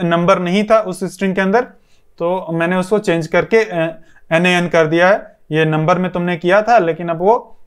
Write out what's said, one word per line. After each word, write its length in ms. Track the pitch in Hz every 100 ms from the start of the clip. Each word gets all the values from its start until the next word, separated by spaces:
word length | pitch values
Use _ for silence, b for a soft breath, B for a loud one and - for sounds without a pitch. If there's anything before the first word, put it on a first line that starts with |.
नंबर 360 | 175 170 175 185
नहीं 240 | 175 190
था 160 | 214 220
उस 240 | 185 175
स्ट्रिंग 320 | 185 - 196 185
के 60 |
अंदर, 200 | 190 220 262 - _ _ _ -
तो 300 | 170 185 160
मैंने 240 | 165 170 185
उसको 240 | 185 208
चेंज 280 | 202 170 160
करके, 300 | 175 165 220
अ, 420 | 214 175 165 - b b b
एनएएन 360 | 165 180 180 175
कर 180 | 170 160
दिया 220 | 165 180
है। 300 | 220 - _ -
ये 140 | 156 156
नंबर 320 | 156 156 180
में 140 | 180
तुमने 260 | 185 175 175
किया 240 | 175 202
था 160 | 214 226
लेकिन 320 | 165 160 170
अब 100 | 165
वो 380 | 185 247 - -